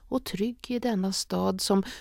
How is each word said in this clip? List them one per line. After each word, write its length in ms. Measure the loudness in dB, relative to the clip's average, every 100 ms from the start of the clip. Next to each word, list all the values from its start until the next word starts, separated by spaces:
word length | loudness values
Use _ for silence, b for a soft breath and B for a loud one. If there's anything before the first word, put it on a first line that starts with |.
| B
Och 160 | -4
trygg 460 | -2 -2 -2 -4 -4
i 80 | -2
denna 340 | 0 2 0
stad 480 | -2 -2 0 0 0
som 220 | 4 2 2 B